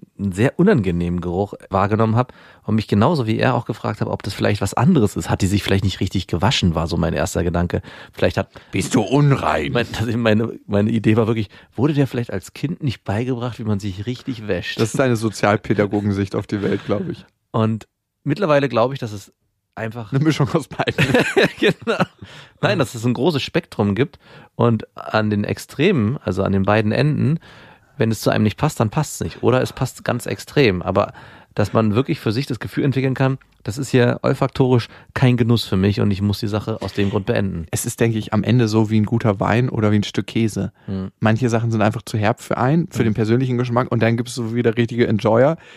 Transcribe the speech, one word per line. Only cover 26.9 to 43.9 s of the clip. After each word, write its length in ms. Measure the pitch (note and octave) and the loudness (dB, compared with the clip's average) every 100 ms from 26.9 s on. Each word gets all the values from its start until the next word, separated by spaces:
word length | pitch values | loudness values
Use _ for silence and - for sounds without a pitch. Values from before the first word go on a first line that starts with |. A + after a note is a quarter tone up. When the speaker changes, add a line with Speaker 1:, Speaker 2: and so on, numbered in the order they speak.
Speaker 1:
Enden, 460 | A2+ D3 A#2+ A#2 E3 - - - - _ - | 0 0 0 0 -2 -6 -20 -20 -20 _ -4
wenn 140 | A2+ | -2
es 100 | A2 | 0
zu 100 | C3 | 0
einem 140 | A2 | 2
nicht 140 | G#2+ - | 0 0
passt, 220 | D#3 - | -2 0
dann 100 | A2 | -2
passt's 300 | D#3+ D3 - | -2 -4 -6
nicht. 220 | F2 - | -8 -2
Oder 200 | A2 B2+ | 2 2
es 100 | A#2+ | 0
passt 320 | - C3 - | -4 -6 -4
ganz 220 | - A#2+ - | -4 -4 -6
extrem. 560 | G2+ - D3+ B2 F2+ | -10 -2 2 4 2
Aber 300 | F2+ G2 - - - - - | 0 0 0 -6 -20 -20 -8
dass 180 | - G#2 | -2 0
man 200 | A2+ A2 | 2 2
wirklich 240 | G#2 C#3+ D#3 | 2 0 -2
für 140 | A#2 | -2
sich 140 | G#2+ D3 | -2 -4
das 120 | A#2+ | -6
Gefühl 240 | G#2 - | -6 -2
entwickeln 280 | C#3+ C3 C3 | 0 0 -2
kann, 220 | B2+ C3+ C3+ _ _ | 0 -2 -2 _ _
das 140 | - A2+ | -10 -8
ist 120 | C3+ | 0
hier 280 | B2+ A#2+ - | 4 4 2
olfaktorisch 640 | B2 C3+ C3+ - B2+ B2 - - - | -2 0 0 0 2 2 0 -10 -14
kein 220 | - B2+ B2 | 0 2 4
Genuss 280 | A#2 A#2 - | 2 2 0
für 100 | G2 | 0
mich 240 | G2 G#2 | 2 2
und 100 | G#2 | 0
ich 120 | F#2+ | 0
muss 180 | G2+ G2+ | 0 -2
die 80 | G#2+ | -4
Sache 320 | G#2 A2 G#2+ | -4 -4 -6
aus 140 | F#2+ | -6
dem 160 | - G2 | -2 -2
Grund 160 | G#2 F#2+ | -2 -2
beenden. 400 | A2+ G2 E2+ D#2 | -2 -2 -4 -6
Speaker 2:
Es 140 | - | -6
ist, 160 | A#2+ - | -6 0
denke 160 | A#2 A2 | 0 0
ich, 140 | - | -2
am 100 | G#2+ | -2
Ende 240 | G#2 B2 A2 | 2 2 4
so 220 | A2 G#2+ | 2 2
wie 80 | A2 | 2
ein 60 | |
guter 340 | G#2 A#2 A2+ G2+ | 0 0 0 0
Wein 300 | G2 A2 B2 | 2 2 0
oder 240 | A#2 G#2+ | 0 2
wie 40 | G#2+ | 2
ein 60 | |
Stück 240 | - - G2+ | 0 -6 -4
Käse. 440 | A2+ A2 G2 G#2 - - | -2 -2 -2 -6 -8 -8
Speaker 1:
Hm. 240 | F#2+ F#2+ - | -8 -8 -2
Speaker 2:
Manche 280 | A2 A2+ B2 | 0 2 2
Sachen 200 | A2+ A#2 | 0 0
sind 120 | A2+ | 2
einfach 180 | G#2 A2 | 0 0
zu 140 | - G#2+ | -4 -2
herb 220 | G#2 - | 0 -2
für 160 | - - | -4 -2
einen, 320 | B2 E3 - | 0 0 0
für 100 | - | 0
Speaker 1:
Hm. 40 | A2+ | 0
Speaker 2:
den 40 | |
persönlichen 440 | G#2+ G#2+ A#2+ C3 A#2+ | 0 2 2 2 -2
Geschmack 340 | B2 A#2+ - | 0 0 0